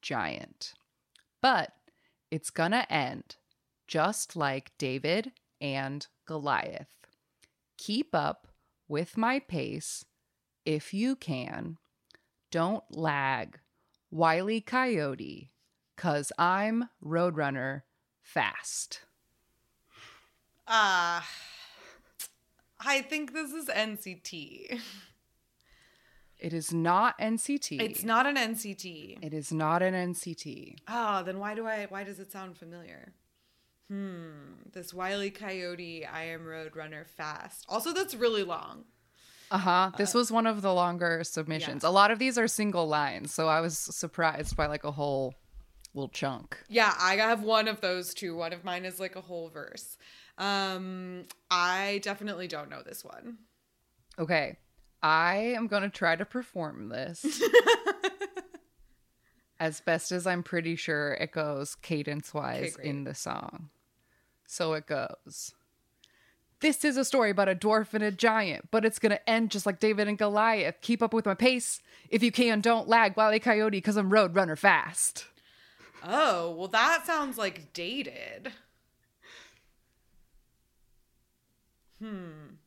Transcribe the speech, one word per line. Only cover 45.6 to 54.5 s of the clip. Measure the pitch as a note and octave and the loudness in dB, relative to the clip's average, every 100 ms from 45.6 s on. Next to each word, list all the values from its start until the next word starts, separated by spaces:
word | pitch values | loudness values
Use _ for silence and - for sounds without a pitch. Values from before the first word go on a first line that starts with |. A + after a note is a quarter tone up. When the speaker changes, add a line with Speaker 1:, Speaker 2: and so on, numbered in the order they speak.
| - - - | -20 -20 -14
Speaker 1:
little | C3+ C#3 | -10 -8
chunk. | - C#3 B2+ - - - | -4 -4 -4 -12 -16 -2
Speaker 2:
Yeah, | A3 G#3+ F3 | 2 4 4
I | F3+ G3 | 2 2
have | A3 A3+ | 2 2
one | G#3 A3 A3 | 2 2 2
of | G#3 | -2
those | F#3+ F3+ F3+ | -2 -2 -6
too. | - F#3 E3 | -8 -8 -6
One | E3 | -6
of | F3 F3+ | -6 -8
mine | F3+ | -6
is, | F#3 F3+ | -8 -8
like, | F#3+ F3+ | -10 -10
a | |
whole | E3+ F3 E3 | -12 -10 -10
verse. | D#3+ - - - - - - - - | -12 -14 -14 -16 -18 -20 -20 -20 -6
Um, | G3 G3 G3 F#3+ F#3 F#3 F#3 F3+ F#3+ - _ | -2 0 -2 -4 -8 -10 -10 -12 -14 -20 _
I | F3+ F3 F#3 G3 G3+ | 2 2 2 0 -2
definitely | G3+ G3+ G#3 F3+ F3+ | -4 -6 -6 -8 -8
don't | D3+ C#3+ | -8 -10
know | C#3 | -14
this | - - - | -14 -16 -16
one. | - - A3+ _ _ _ _ _ _ _ - | -18 -18 -18 _ _ _ _ _ _ _ -8
Speaker 1:
Okay. | D#3+ E3+ C#3 | 0 0 0